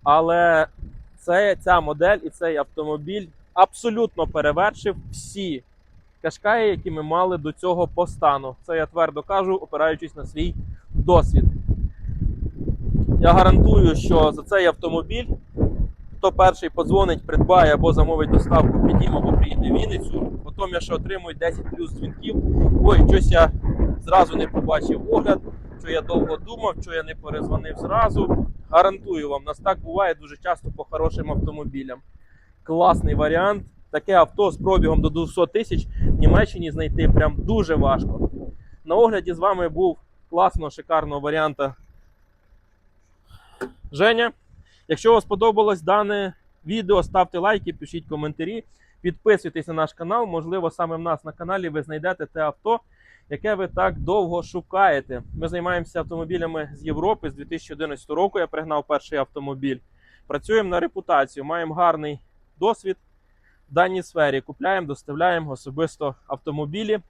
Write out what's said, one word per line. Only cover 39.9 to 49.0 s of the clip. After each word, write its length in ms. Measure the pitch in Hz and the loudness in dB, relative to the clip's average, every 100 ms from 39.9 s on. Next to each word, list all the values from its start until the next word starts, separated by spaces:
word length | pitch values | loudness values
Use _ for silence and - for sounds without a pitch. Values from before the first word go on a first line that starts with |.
| 156 _ _ _ | -2 _ _ _
класно, 400 | 170 185 - 151 | 0 2 0 -6
шикарного 500 | - 147 160 156 143 | -10 -2 -2 -2 -6
варіанта 540 | 147 156 156 139 139 - - - _ _ _ _ _ _ _ _ _ _ _ _ _ - _ _ 131 - - | -2 0 -2 -2 -4 -6 -20 -20 _ _ _ _ _ _ _ _ _ _ _ _ _ -20 _ _ -16 -16 -8
Женя. 400 | 143 208 233 233 - _ - - _ _ | 2 2 2 -2 -4 _ -20 -20 _ _
Якщо 240 | 160 226 | 0 4
вам 80 | 226 | 4
сподобалось 600 | - 196 226 214 214 190 | 4 0 2 4 2 0
дане 500 | 156 208 202 208 196 - _ _ 151 | 0 0 2 -4 -6 -10 _ _ -6
відео, 360 | 220 190 202 | -6 2 2
ставте 360 | - 190 180 180 | 2 2 0 2
лайки, 340 | 190 214 208 | 0 0 -4
пишіть 340 | 156 147 170 - | -12 -12 -12 -10
коментарі, 560 | 151 151 147 165 226 - _ _ _ | -8 -8 -6 -8 -8 -12 _ _ _